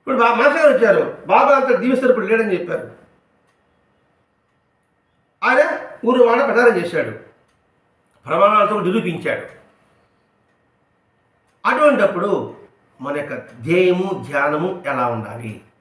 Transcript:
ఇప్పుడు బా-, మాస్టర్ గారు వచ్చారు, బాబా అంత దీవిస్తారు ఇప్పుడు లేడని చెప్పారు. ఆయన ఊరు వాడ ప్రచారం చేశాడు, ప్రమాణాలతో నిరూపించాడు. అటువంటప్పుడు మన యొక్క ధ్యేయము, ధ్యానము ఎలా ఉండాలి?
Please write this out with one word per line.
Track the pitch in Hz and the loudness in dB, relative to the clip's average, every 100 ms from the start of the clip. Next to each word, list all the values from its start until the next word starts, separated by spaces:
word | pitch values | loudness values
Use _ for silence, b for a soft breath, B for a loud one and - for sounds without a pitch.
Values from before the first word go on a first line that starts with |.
ఇప్పుడు | - 247 | -4 0
బా-, | 233 | 2
మాస్టర్ | 247 285 302 | 4 2 4
గారు | 311 254 | 4 4
వచ్చారు, | 220 180 147 - 151 | 4 2 0 -6 0
బాబా | 190 285 277 | 2 4 2
అంత | 254 208 | 2 0
దీవిస్తారు | 240 254 262 | 0 0 2
ఇప్పుడు | 220 196 | 0 0
లేడని | 226 214 180 | 0 0 -4
చెప్పారు. | 170 156 - - _ _ _ _ _ _ _ _ _ _ _ _ _ _ _ _ _ _ _ _ _ _ _ _ | -4 -8 -10 -20 _ _ _ _ _ _ _ _ _ _ _ _ _ _ _ _ _ _ _ _ _ _ _ _
ఆయన | 220 262 302 - - - 226 | 0 2 2 -2 -12 -6 -2
ఊరు | 240 | 4
వాడ | 240 240 | 4 4
ప్రచారం | - 226 240 196 | 2 4 4 2
చేశాడు, | 170 156 120 113 - _ _ _ _ _ _ _ _ _ - | -4 -6 -6 -10 -20 _ _ _ _ _ _ _ _ _ -6
ప్రమాణాలతో | 165 202 214 - 214 | 0 2 4 2 0
నిరూపించాడు. | 170 214 180 165 139 117 - - _ _ _ _ _ _ _ _ _ _ _ _ _ _ _ _ _ _ _ _ 208 | -2 -2 -4 -6 -6 -8 -10 -20 _ _ _ _ _ _ _ _ _ _ _ _ _ _ _ _ _ _ _ _ -4
అటువంటప్పుడు | 247 302 240 196 180 202 185 117 - - _ _ _ | 2 2 4 0 0 -2 -2 -4 -16 -20 _ _ _
మన | 131 147 | -8 -8
యొక్క | 143 127 - | -8 -12 -14
ధ్యేయము, | 123 120 175 180 180 190 165 120 | -14 -2 2 2 2 -2 -6 -6
ధ్యానము | 143 143 151 175 180 143 | -2 -2 -2 -4 -6 -6
ఎలా | 131 123 | -4 -4
ఉండాలి? | 113 107 120 110 101 _ _ | -4 -8 -12 -12 -14 _ _